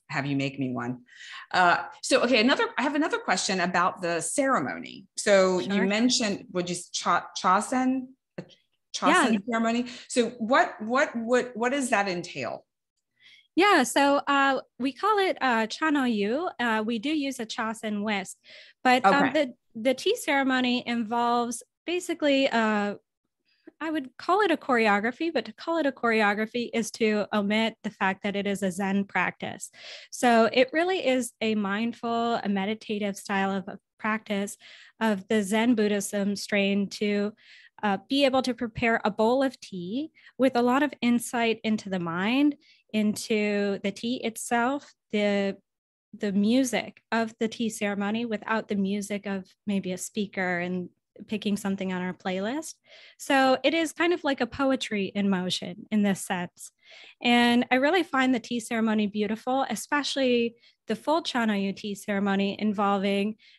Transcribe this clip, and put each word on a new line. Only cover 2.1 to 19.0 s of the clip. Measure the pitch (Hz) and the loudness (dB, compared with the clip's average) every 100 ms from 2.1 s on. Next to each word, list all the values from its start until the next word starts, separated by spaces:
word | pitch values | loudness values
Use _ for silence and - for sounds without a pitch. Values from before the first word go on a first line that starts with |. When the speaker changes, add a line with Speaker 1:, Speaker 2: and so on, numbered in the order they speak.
| 277 | 2
Speaker 1:
okay, | 240 240 | 4 4
another, | 240 359 453 - | 4 2 0 -2
I | |
have | 285 | -2
another | 285 339 466 | 0 -2 -2
question | 339 190 - 190 | -2 -2 0 -2
about | 180 180 180 - | 0 0 0 -2
the | 170 170 | -4 -2
ceremony. | 156 - 269 226 123 85 65 64 - - | -2 0 2 2 0 -6 -12 -16 -14 -4
So | 220 196 190 180 | 4 6 6 2
you | 185 | 0
Speaker 2:
Sure. | 196 190 | 0 2
Speaker 1:
mentioned, | 208 247 247 214 185 - | 2 2 2 0 -4 -6
would | 180 175 | -6 -4
you, | 170 - | -6 -8
cha-, | - 196 175 - - | -4 0 0 -2 -2
chasen? | 190 196 208 254 254 262 254 - _ - | 2 2 2 0 0 -2 -6 -16 _ -18
A | - _ _ _ _ - | -18 _ _ _ _ -2
Speaker 2:
Yeah. | 185 359 262 | 2 4 4
Speaker 1:
chasen | 214 247 | 2 0
ceremony? | 226 226 233 247 - - | -2 0 -2 -4 -10 -4
So | 254 226 - | 0 0 -2
what, | 220 294 359 - | 2 4 2 -2
what, | 214 254 302 233 | -2 0 0 -2
what, | 226 247 240 214 | 0 0 0 -2
what | 247 | -2
does | 285 247 | 0 2
that | 202 196 | 2 2
entail? | 175 160 147 110 65 - _ _ _ _ _ - - _ - | -2 -6 -6 -6 -8 -14 _ _ _ _ _ -20 -20 _ 2
Speaker 2:
Yeah, | 403 349 | 6 6
so, | 247 285 277 285 - | 4 4 4 4 2
uh, | 277 277 269 - - | 2 2 2 -4 -6
we | 269 | -6
call | - 403 415 | 0 2 4
it, | 370 - | 2 2
uh, | 262 226 220 | 2 2 0
cha | - 311 | -2 0
no | 294 | 2
yu. | 247 214 202 277 359 - | 2 0 0 -2 -4 -2
Uh, | 240 220 220 | 0 0 0
we | 233 | -2
do | 277 | -2
use | 320 277 247 | -2 -2 -6
a | |
chasen | 220 - 220 220 220 208 | -8 -6 -6 -6 -6 -4
whisk, | 214 202 190 - - - - _ | -2 -4 -6 -14 -20 -20 -20 _
but, | 254 254 | 2 4